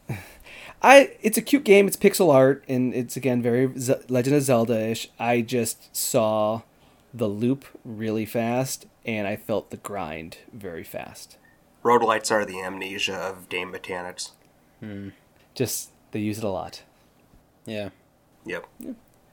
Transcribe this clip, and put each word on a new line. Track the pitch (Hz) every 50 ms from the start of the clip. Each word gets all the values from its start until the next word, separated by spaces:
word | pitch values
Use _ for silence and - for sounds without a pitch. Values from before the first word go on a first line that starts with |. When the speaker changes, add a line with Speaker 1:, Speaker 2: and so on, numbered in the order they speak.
| _ - 123 95 -
Speaker 1:
<laughs> | - - - - - - - - - - - -
I, | 233 269 277 269 - - - -
it's | 220 220 240
a | 226
cute | - - 277 -
game. | 220 196 202 202
It's | 190 -
pixel | - - 196 - - 196 160 139
art, | 131 131 131 139 135 - -
and | 131 127 127 123 101
it's, | 123 123 113 -
again, | 131 131 135 123 123
very | 117 120 117 127 135 127 127 131
Ze-, | 127 120 135 - - -
Legend | 127 127 120 135 143
of | 147 135
Zelda-ish. | 131 127 117 113 117 120 110 110 113 113 - - - _ -
I | 117 117 120 120
just | 113 120 127 120 113 113 - - - - -
saw | - - - - 127 110 107 107 110 107 107 113 113 - _ _ _ _ _ _ _ _ _ -
the | 117 117 104
loop | 101 104 120 123 139 135 - - - - -
really | 127 110 107 110 110 107 110 110
fast, | 107 - 117 113 117 120 127 131 135 - - - - _ _ -
and | 117 113 107 101
I | 98 107
felt | - - - 107 95 - -
the | - 107
grind | - - 101 98 90 76 78 80 80 80 - - - - -
very | 113 98 92 82 80 -
fast. | - - - - - - - - - - - _ _ _ _ _ _ _ _ -
Speaker 2:
Roguelites | 117 120 120 117 113 110 107 - -
are | 113 107 104
the | 98 92 92
amnesia | 95 92 95 95 95 95 101 101 - - 95
of | 90 82 95 95 92 90 -
game | 90 90 90 92
mechanics. | 92 92 - - 92 87 87 90 90 - - - - _ _ _ _ _ _ _ _ _
Speaker 3:
Hmm. | 113 107 101 101 101 98 - _ _ _ _ _ _ _ _
Speaker 1:
Just, | - 127 107 - - - - _ _ _ _ -
they | 110
use | 104 107 104 107
it | 113
a | 101
lot. | 92 85 85 87 - - - _ _ _ _ _ _ _ _ _ _ _ _ _ _ _ _
Speaker 3:
Yeah. | 113 110 107 101 95 - _ _ _ _ _ _ _ _ _ _
Speaker 2:
Yep. | - 90 90 - - _ -
Speaker 1:
Yeah. | - - 233 - _ _ _ _ _ _